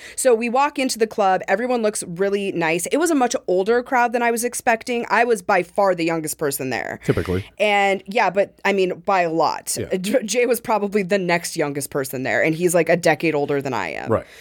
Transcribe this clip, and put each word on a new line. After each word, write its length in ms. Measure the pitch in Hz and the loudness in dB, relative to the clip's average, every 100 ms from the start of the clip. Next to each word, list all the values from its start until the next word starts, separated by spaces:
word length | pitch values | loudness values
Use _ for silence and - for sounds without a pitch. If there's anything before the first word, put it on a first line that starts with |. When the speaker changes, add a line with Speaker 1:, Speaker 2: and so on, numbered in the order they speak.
| - - | -14 -2
Speaker 1:
So 180 | 254 | 2
we 140 | 226 240 | 2 2
walk 300 | 247 294 285 | 0 0 0
into 200 | 262 214 | -4 0
the 80 | 220 | -2
club. 360 | - 190 185 - | 2 2 2 2
Everyone 360 | 196 247 247 | 0 0 0
looks 200 | 214 208 - | 0 -2 -6
really 440 | 170 196 202 196 | -2 0 0 -2
nice. 340 | 170 160 170 170 | -2 0 0 0
It 100 | 277 | 0
was 140 | 339 | 2
a 40 | |
much 220 | 294 240 - - | 2 2 0 0
older 340 | 180 196 240 | 0 2 0
crowd 320 | 240 262 240 | 0 0 0
than 80 | 240 | 0
I 80 | 233 | 0
was 120 | 233 | 0
expecting. 640 | 240 - 247 226 - 233 - | -4 -2 0 0 -2 -6 0
I 140 | 202 | 2
was 180 | 240 214 | 2 0
by 200 | 180 190 | 2 0
far 320 | 175 - 196 | 0 0 2
the 120 | 170 165 | 2 0
youngest 320 | 165 156 - | -2 -4 -4
person 320 | 147 139 131 | -4 -2 -4
there. 300 | 113 - - | -4 -4 -4
Speaker 2:
Typically. 400 | - 113 87 90 - - | -2 0 0 -4 -4 -2
Speaker 1:
And, 440 | 208 202 196 196 - | 2 2 2 0 -2
yeah, 240 | 226 196 | -2 0
but, 280 | 190 190 _ | 0 -2 _
I 80 | 196 | 0
mean, 300 | 196 185 170 | 2 0 -2
by 160 | 190 190 | 0 0
a 100 | 170 | 2
lot. 460 | 160 143 - - 143 | 2 0 0 -6 -6
Speaker 2:
Yeah. 160 | 98 | -4
Speaker 1:
J-, 280 | 185 190 - | -4 0 -2
Jay 240 | 214 247 247 | 0 0 0
was 120 | 226 | 0
probably 440 | - 208 202 208 | 0 -2 0 -2
the 160 | 180 202 | 0 0
next 360 | 175 170 170 | 0 0 -2
youngest 360 | 165 147 143 139 | -4 -2 -4 -4
person 320 | 147 135 127 | -4 -4 -4
there, 200 | 131 110 | -2 2
and 120 | 156 | 2
he's, 200 | 160 175 | 2 2
like, 140 | 175 165 | 2 2
a 80 | 170 | 2
decade 380 | 165 151 165 | 2 2 0
older 260 | 147 143 143 | 0 0 -2
than 140 | 131 | -2
I 160 | 117 85 | -4 -4
am. 200 | 58 - | -6 -2
Speaker 2:
Right. 140 | 107 - - | -2 -2 -16